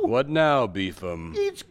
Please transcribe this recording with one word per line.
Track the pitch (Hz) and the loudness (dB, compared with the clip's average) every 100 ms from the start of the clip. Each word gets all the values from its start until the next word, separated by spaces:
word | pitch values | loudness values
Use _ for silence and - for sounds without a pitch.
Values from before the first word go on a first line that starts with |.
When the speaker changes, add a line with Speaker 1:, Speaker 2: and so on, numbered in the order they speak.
| 381 | 0
Speaker 1:
What | 120 143 | 0 2
now, | 156 156 139 110 | 2 4 4 2
Beefum? | 92 95 80 90 85 82 403 | -2 -4 -4 -8 -8 -6 -4
Speaker 2:
It's | 403 359 - | -4 -6 -16